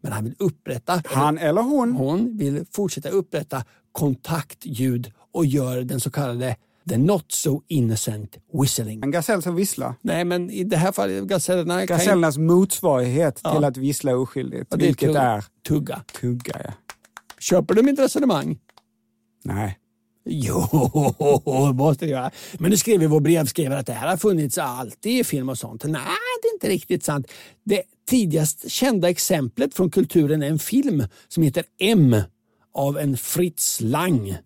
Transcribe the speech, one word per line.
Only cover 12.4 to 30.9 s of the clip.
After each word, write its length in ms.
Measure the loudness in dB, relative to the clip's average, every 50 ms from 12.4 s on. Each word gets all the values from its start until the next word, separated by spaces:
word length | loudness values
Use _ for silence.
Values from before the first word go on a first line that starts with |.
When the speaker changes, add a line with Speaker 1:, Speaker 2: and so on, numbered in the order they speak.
| 2 6 6 6 6 4 0 -2 0 2 2 4 2 2 2 2 2 0 0 -2 -4
Speaker 1:
Ja. 100 | -2 0
Speaker 2:
till 100 | 2 2
att 120 | 2 0
vissla 400 | 0 -2 -2 -2 -2 0 0 0
oskyldigt. 500 | 0 0 -2 -4 -8 -8 -6 -8 -10 -8 _
Speaker 1:
Ja, 60 | -2
det 80 | 2 2
är 20 |
Speaker 2:
Vilket 220 | 2 2 2 0 0
Speaker 1:
tugg-, 80 | 2
Speaker 2:
är? 280 | 2 2 2 0 -2 -4 -10 _ _ _ -2
Speaker 1:
tugga. 340 | -2 -2 -2 -4 -10 -12 -12 -16 -14 -6
Speaker 2:
Tugga, 400 | -4 -4 -4 -4 -6 -10 -10 -10 -10
ja. 80 | -12 -14 -16 _ _ -20 _ _ _ _ -20 _ _ -20 _
Speaker 1:
Köper 360 | -2 2 2 2 2 4 4
du 80 | 4 4
mitt 160 | 4 4 4
resonemang? 600 | 2 2 2 2 2 2 2 0 0 -4 -6 -8 _ _ _ _ _ _ _ _ _ _ _ _ _ _ _ _ _
Speaker 2:
Nej. 320 | -6 -4 -4 -4 -4 -6 _ _ _ _ _ _ _ _ _ _
Speaker 1:
Jo, 380 | -8 -4 -4 -2 -2 -2 -2 -2 2 2 2 2 2 2 2 2 2 0 _ 2 2 2 2 2
<laughs> 280 | 0 0 2 2 2 2
måste 300 | 2 2 2 2 0 -2
det 40 | -4
göra. 200 | -4 -4 -4 -6 -10 -12 -20 -18 -10 -2
Men 120 | 0 2
nu 60 | 2
skrev 260 | 2 2 2 4 4 4
ju 60 | 4
vår 120 | 4 4
brevskrivare 580 | 4 4 4 4 2 -2 -2 -4 -2 -2 -2 -4
att 80 | -6
det 60 | -6 -8
här 160 | -6 -2 -2
har 80 | -2
funnits 420 | 0 2 2 2 2 0 -2 -2 -4
alltid 600 | -4 -6 -6 -8 -10 -12 -12 _ -4 -2 0 0
i 40 | 0
film 240 | 0 -2 -4 -4 -4
och 100 | -6 -8
sånt. 260 | -10 -12 -14 -8 -6
Nej, 180 | -4 -4 -4 -4 -4 -6 -6 -4 -6 -6 -2 -2
det 60 | -2
är 60 | -2
inte 140 | -2 -2 -2
riktigt 360 | -2 -2 -2 -4 -4 -4 -2
sant. 220 | -2 -4 -4 -4 -8 -14 -20 -20 -20 -20 _ _
Det 180 | -2 -2 -2 -2 _ _ _ _ 0
tidigast 600 | 2 2 2 2 2 0 0 0 -2 -6 -10 -8
kända 400 | -4 0 2 2 2 4 2 2
exemplet 640 | 2 0 0 0 0 0 0 -4 -2 -2 -4 -2 0
från 160 | 0 0 2
kulturen 520 | 2 2 0 4 4 4 4 4 2 0 0
är 40 |
en 120 | 0 -2 -2
film 460 | -2 0 0 2 2 2